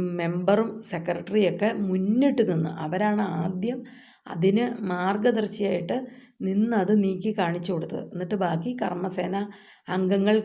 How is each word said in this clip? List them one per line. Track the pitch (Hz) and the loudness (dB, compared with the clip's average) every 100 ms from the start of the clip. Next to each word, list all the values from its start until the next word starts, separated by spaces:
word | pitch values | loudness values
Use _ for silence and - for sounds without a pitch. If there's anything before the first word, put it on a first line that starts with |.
| 180 175 | -2 -2
മെമ്പറും | 170 175 180 208 226 - - | -2 0 2 2 2 -4 -8
സെക്രട്ടറിയൊക്കെ | 170 165 170 - 214 185 165 208 214 196 | -6 -4 -4 0 2 2 2 0 0 0
മുന്നിട്ട് | 185 190 233 285 247 190 | 0 2 4 4 4 2
നിന്ന് | 165 160 165 | 2 -2 -4
അവരാണ് | 156 180 208 208 202 170 | -4 0 2 2 0 -2
ആദ്യം | 170 180 220 262 - - - _ - | -2 -2 -4 -6 -10 -20 -20 _ -10
അതിന് | 165 185 208 247 240 196 | 2 4 4 0 -4 -4
മാർഗദർശിയായിട്ട് | 180 185 208 240 220 208 - 196 175 165 247 262 - - - 190 | -2 0 2 2 2 0 -2 -2 -2 -2 -4 -6 -16 -20 -6 -2
നിന്ന് | 196 220 220 | 0 2 2
അത് | 185 214 | 4 4
നീക്കി | 190 190 214 214 | 4 0 -2 0
കാണിച്ചു | 175 175 175 | 0 -2 -2
കൊടുത്തത്. | 170 160 - - | -4 -4 -8 -8
എന്നിട്ട് | 175 175 208 | -8 -4 0
ബാക്കി | 180 165 240 247 | 0 0 -4 -4
കർമ്മസേന | - 175 185 185 180 196 208 - - - - 185 | -4 -4 -4 -4 -2 -4 -6 -10 -20 -18 -6 0
അംഗങ്ങൾ | 185 196 196 214 | 2 2 4 4